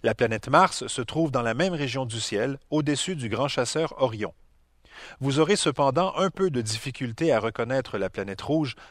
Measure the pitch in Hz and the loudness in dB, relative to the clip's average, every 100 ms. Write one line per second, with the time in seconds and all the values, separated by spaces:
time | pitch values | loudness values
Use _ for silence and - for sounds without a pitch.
0 | 117 107 117 110 - 151 190 - 117 - | 0 2 2 0 4 6 6 2 -6 -6
1 | 123 156 160 127 117 117 185 165 139 131 | -4 -2 0 0 0 0 0 0 -2 -2
2 | 131 113 - 104 127 135 - 151 147 143 | -4 -4 -2 0 0 -2 -2 0 2 0
3 | - 170 117 113 139 - 123 156 160 - | -2 -4 -2 0 0 0 -2 0 -2 0
4 | 131 107 98 - - _ _ _ - - | -2 0 -6 -8 -20 _ _ _ -20 -20
5 | - - 135 139 156 208 170 135 139 135 | -18 -6 -2 2 4 4 2 2 2 4
6 | 185 151 190 - 190 127 107 110 135 - | 0 0 -2 0 0 0 -2 -4 -6 -6
7 | 123 113 160 113 110 - 117 131 123 104 | -8 0 4 4 2 -2 -2 -2 -2 -4
8 | 95 - 98 95 - 156 139 - - | -4 -4 -6 -6 -2 0 0 -6 -16